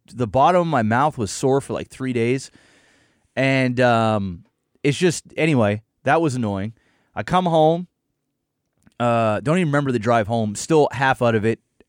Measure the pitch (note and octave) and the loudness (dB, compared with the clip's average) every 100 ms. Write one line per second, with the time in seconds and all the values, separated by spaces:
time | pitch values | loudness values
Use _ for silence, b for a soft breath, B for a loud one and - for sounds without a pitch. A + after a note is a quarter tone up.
0 | _ A2+ A#2 C3 D3+ F3+ E3+ C#3 A2 A#2 | _ -6 -2 2 4 4 2 0 0 2
1 | D3+ B2+ G#2 - C3+ C3+ - F2 - - | 0 -2 -8 -2 0 0 -2 -8 -8 -10
2 | C3 A#2+ A#2 C3+ - b b b b b | -6 -2 0 -2 -6 b b b b b
3 | b b b - C3+ C3+ B2+ B2 B2 A#2 | b b b -4 0 0 0 2 2 2
4 | A2+ G#2+ G2 E2 - _ _ _ C#3+ C3+ | 2 0 -4 -8 -16 _ _ _ -4 0
5 | F3+ - - - D#3+ C3+ G#2 G#2 - _ | 0 -2 -8 -4 0 2 2 0 -6 _
6 | B2+ D#3 E3 B2 A2 G2 G#2 - _ _ | -2 0 0 -2 -4 -4 -8 -12 _ _
7 | _ F#2 G#2+ F3+ F#3 D#3+ D#3 E3+ F3+ _ | _ -10 -2 -2 0 2 2 2 -4 _
8 | _ _ _ _ _ _ _ _ _ - | _ _ _ _ _ _ _ _ _ -4
9 | A#2+ A#2 A2+ G#2 A2 F3+ E3+ C#3+ C#3 B2 | 0 2 0 -2 0 0 0 0 0 -2
10 | G#2+ A#2 G#2 A#2 G#2+ G2+ - D#3+ C#3 A#2 | 2 0 0 -2 -2 -4 0 2 2 0
11 | C3+ C3 A#2+ A2+ G#2+ A#2 _ _ | -2 2 0 2 0 -4 _ _